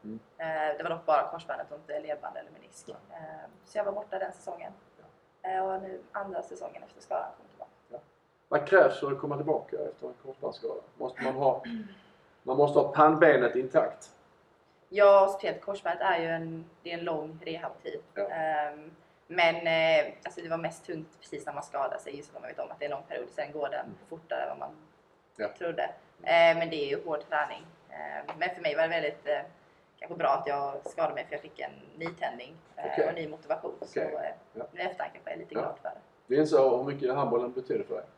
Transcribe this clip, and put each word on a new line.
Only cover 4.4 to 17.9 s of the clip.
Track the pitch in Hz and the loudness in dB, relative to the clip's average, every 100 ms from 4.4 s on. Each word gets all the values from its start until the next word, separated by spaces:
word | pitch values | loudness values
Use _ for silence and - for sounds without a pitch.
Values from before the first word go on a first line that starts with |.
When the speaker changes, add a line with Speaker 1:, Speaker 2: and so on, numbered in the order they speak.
| - 175 - - _ _ - _ _ _ | -14 -12 -14 -18 _ _ -20 _ _ _
Speaker 1:
Ja. | 185 | -4
Speaker 2:
Eh, | 190 | -2
och | 190 190 | -2 -4
nu | 190 185 - | -6 -12 -10
andra | 208 196 175 | -8 -6 -8
säsongen | - - - - | -8 -12 -12 -12
efter | - - | -20 -20
skadan | - - - - | -4 -4 -4 -12
kom | - | -20
tillbaka. | - - _ _ | -18 -18 _ _
Speaker 1:
Ja. | - _ _ _ _ _ | -18 _ _ _ _ _
Vad | 151 - | -2 6
krävs | 185 143 - | 8 8 4
för | 143 | -4
att | 139 | -4
komma | 143 143 | -4 -4
tillbaka | 147 147 - 151 | -2 -2 -2 -8
efter | - - - | -8 -8 -14
en | - | -12
korsbandsskada? | 135 - - - - - - - | -16 -10 -10 -6 -8 -8 -12 -10
Måste | - - | -10 -4
man | 131 | -4
ha, | 131 135 - - 226 214 - - _ _ _ | 2 2 2 -4 -8 -10 -18 -20 _ _ _
man | 127 139 | 0 4
måste | 143 143 | 6 6
ha | - | 4
pannbenet | 156 156 156 165 131 120 127 | 8 8 10 8 8 4 2
intakt? | 131 - - - - - _ _ _ _ _ _ _ | 2 2 2 -4 -20 -20 _ _ _ _ _ _ _
Speaker 2:
Ja, | 196 202 202 196 - | 6 10 10 8 2
speciellt | 175 139 | -4 -4
korsbandet | - 202 170 175 | -8 -4 -4 0
är | 190 170 | 2 2
ju | 165 | 0
en, | 165 165 165 165 - | -2 -4 -10 -14 -16
det | 170 | -10
är | 170 | -6
en | |
lång | 170 156 156 160 | -4 -4 -4 -10
rehabtid. | 165 160 - - - | -8 -8 -8 -10 -10